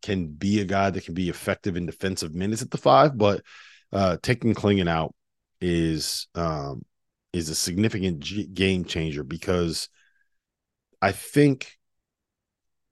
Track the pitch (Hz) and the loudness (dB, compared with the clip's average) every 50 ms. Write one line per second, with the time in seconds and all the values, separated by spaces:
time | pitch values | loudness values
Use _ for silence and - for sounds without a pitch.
0 | - - 98 92 85 76 76 78 98 98 104 104 98 87 98 98 98 98 87 92 | -6 -2 -2 -2 -2 -4 -6 -4 0 0 2 2 0 0 2 2 2 2 0 -2
1 | - - 85 92 92 87 78 - - 101 95 - - 104 85 87 87 80 - - | -6 -6 -4 -4 -4 -4 -4 -4 -4 -4 -4 -2 -4 -4 -4 -4 -4 -6 -6 -6
2 | 95 95 95 - 87 78 78 90 95 104 113 110 123 - - - - 156 139 135 | -4 -4 -4 -4 -6 -6 -6 -4 -2 -2 -2 -4 -4 -6 -6 0 4 6 8 8
3 | 147 151 139 120 107 101 98 - - - - - - - - _ _ _ - 98 | 6 6 4 4 2 2 2 0 -4 -12 -20 -20 -20 -20 -20 _ _ _ -2 0
4 | 98 92 85 - - - 120 120 - 113 101 - - 101 101 98 87 85 82 80 | 2 2 0 0 0 -2 0 0 0 0 0 2 2 2 4 4 2 2 0 0
5 | 78 - - _ _ _ _ _ _ _ _ _ 90 90 85 85 82 80 80 73 | -2 -4 -6 _ _ _ _ _ _ _ _ _ -2 0 2 2 2 0 0 -2
6 | - - - - - - - 85 85 80 78 73 69 69 65 - - - _ _ | -4 -6 -6 -8 -10 -8 -6 -4 -4 -2 -4 -4 -6 -8 -10 -12 -14 -18 _ _
7 | _ _ _ _ _ _ - 87 80 76 78 - - 90 87 95 110 113 - 92 | _ _ _ _ _ _ -6 -6 -4 -4 -4 -4 -4 -2 0 0 0 0 0 -2
8 | 95 92 85 71 69 78 95 107 85 87 92 90 98 95 95 90 85 - - 87 | -2 -2 -2 -4 -8 -8 -8 -8 -8 -6 -2 2 2 2 2 2 -2 -4 -4 -4
9 | 80 80 71 73 69 67 82 82 - 98 90 90 87 82 78 - - - _ _ | -4 -4 -4 -6 -6 -8 -10 -6 -2 -2 0 0 0 0 -2 -4 -8 -10 _ _
10 | _ _ _ _ _ _ _ _ _ _ _ _ _ _ _ _ _ _ _ _ | _ _ _ _ _ _ _ _ _ _ _ _ _ _ _ _ _ _ _ _
11 | 95 98 95 - - - - 143 147 143 131 - - - - _ _ _ _ _ | 0 0 0 -2 -6 0 4 6 6 6 4 2 -4 -14 -20 _ _ _ _ _
12 | _ _ _ _ _ _ _ _ _ _ _ _ _ _ _ _ _ _ | _ _ _ _ _ _ _ _ _ _ _ _ _ _ _ _ _ _